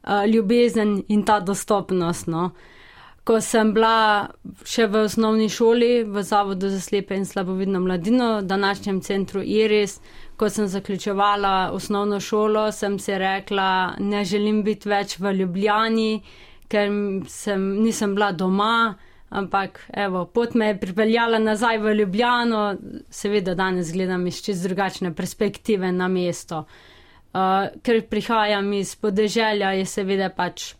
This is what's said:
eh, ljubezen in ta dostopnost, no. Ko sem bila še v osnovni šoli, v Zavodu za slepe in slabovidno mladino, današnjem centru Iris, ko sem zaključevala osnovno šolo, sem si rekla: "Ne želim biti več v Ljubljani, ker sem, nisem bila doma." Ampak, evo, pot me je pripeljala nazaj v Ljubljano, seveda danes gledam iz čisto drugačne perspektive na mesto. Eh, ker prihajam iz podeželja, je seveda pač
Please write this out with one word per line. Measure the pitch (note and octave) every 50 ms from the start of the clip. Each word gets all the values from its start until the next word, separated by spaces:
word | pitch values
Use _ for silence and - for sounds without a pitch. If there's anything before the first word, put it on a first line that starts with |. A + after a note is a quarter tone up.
eh, | - - G3+ G#3 G3+
ljubezen | G#3 A3 A3+ A3 F#3+ A#3+ A#3+ A#3+ A#3+ - A3+ G#3 G#3 G#3 G3 - -
in | G#3 G#3 G3
ta | A3 G#3+ G#3
dostopnost, | F#3 F3 G3+ F#3+ - - G#3+ G3 F3+ - F#3 F3+ E3+ E3+ E3+ - -
no. | - E3 D#3+ F3 F3+ - - - - - - - - - - - - - - -
Ko | - A3+ A3
sem | - - - A3+ G#3+ A3 G3+
bila | A3 A3+ A3+ A3+ A3+ A3 G#3+ G#3 G3+ G3+ - - _ - - - - -
še | - - - A3+
v | G#3+ G3 A3 G#3+
osnovni | G#3 - A3+ A3+ A3 A3 A3 A3 G#3+
šoli, | - - A#3 A3+ A#3 A#3+ A#3+ A#3 B3 A#3+ A3+
v | G#3+ G3 G#3
Zavodu | G3 E3+ G#3+ G3+ G3+ G3 G3 F#3 F#3+ G3
za | G3 G3
slepe | F3+ - - G3+ F#3 - G3
in | F#3+ G3
slabovidno | F#3 - G3+ F#3+ F3+ F#3+ F#3 G3 F#3+ G3 F3+
mladino, | F3+ F#3 F#3 F3+ E3 G#3 A#3+ B3+ B3 A#3 A3+ G#3
današnjem | G3 F3+ F#3+ G3 G3+ G3 G3+ F#3+ G3 G#3 G3 F#3
centru | - - G3+ G3 F#3+ F#3 - G3
Iris, | F#3 - G3+ G#3+ A3 A3 G#3+ G#3+ G#3 G3 - - - - - - - - -
ko | - A3 G#3
sem | - A3 G#3+
zaključevala | G3 F3+ G3+ F#3+ - G3+ F3+ - G#3+ G3 F#3+ G3+ G#3 G#3 G#3 G3 G3 F#3+ F#3+ F#3 -
osnovno | - G3 - - G#3 G3+ G3+ G#3 G#3 G3
šolo, | G3 - - G#3+ G#3+ G#3+ G#3+ G#3+ G#3+ G#3+
sem | G#3 - - G3+ G3+ G3
si | G3 - G3 F#3+
rekla: | F#3+ F#3+ F#3+ G3 F#3+ - G#3+ G3 F#3+ F#3+ F#3 F#3 F#3 F3 - -
"Ne | G3+ G3+ G#3 G3+ G#3
želim | F3 G3 G#3 G#3 G#3+ G#3+ G#3+
biti | G3+ G#3 G#3+ G3+ - G3+
več | G#3 G3+ G3+ G3 - E3+
v | F#3 G3+
Ljubljani, | G3 F#3+ F#3+ F#3 E3+ F#3+ G3 G#3+ G#3 G#3+ A3+ A3+ A3+ A3+ A3 A3 A3 G#3 - - - - - - - - - -
ker | - G#3 G#3 G3+ G#3 G#3 G#3 G3+ F#3+ F#3+ -
sem, | - - - - A3 G3+ F#3+ F#3+ F#3+ G3 G3+
nisem | A3 A3+ G#3+ - A3 G3+ G3
bila | G3+ G#3 G3+
doma." | G3 D#3 F#3+ F#3 F#3+ G3 G#3 A3 A#3 A#3 A3+ A3+ F#3 - - - - - - -
Ampak, | - G3 G3 F3+ - G3 G3 F#3 - - - -
evo, | - G3 G3+ G3 F#3 F#3 F3
pot | F3 _ A#3 A#3 A#3 A#3
me | A#3+ G#3+
je | G#3+ G#3 G3
pripeljala | G#3 F#3 F3+ G3 A3 A3 A3+ A#3 A#3 A#3 A3+ A3
nazaj | A3 A3 G#3+ G3+ A#3 A#3 A3+ A3
v | G#3 G#3+ G#3+
Ljubljano, | G#3+ G#3+ F#3+ F3+ G#3 A#3+ A#3+ B3 A#3+ A#3+ A#3 A3+ G#3+ G#3 G3+ G3 - - - - - - -
seveda | - - - G3+ G#3 G#3 F#3 F#3 F3+
danes | E3+ F#3+ F#3+ F#3 F3+ F3+ D#3
gledam | E3 F#3 F#3+ F#3 F#3 F3+ F3+
iz | F3+ F3 -
čisto | - - G3+ F3 F3 G3
drugačne | F#3 F#3 G3 F#3 - - F#3+ F3+ D#3
perspektive | - F3+ - - - A3 G3+ G3+ - _ - G#3+ F#3+ F#3 F#3
na | F3+ F3+ F3+ F3+
mesto. | F#3 F3+ F3+ F3 E3+ - - - F3 D#3 D#3 - - - - - - - - - - - _ _ _
Eh, | F#3 F#3+ F#3 F#3+ F#3+ G3 - - -
ker | _ - A#3 A3+ A3 -
prihajam | - G#3+ G3+ - A#3 A3 G#3+ G#3 G#3 G3+ G3 G3+
iz | G#3 G3+ G3 F#3+ -
podeželja, | - - G#3+ G3 G3+ G#3+ G#3 - A3+ A3+ A3 G#3+ G#3 G3 F#3+ F#3+
je | F#3+ F#3+
seveda | F#3 - - G3+ F#3+ G3 F#3+ F#3+ F#3
pač | F#3 - F3+ F3 - - - - - _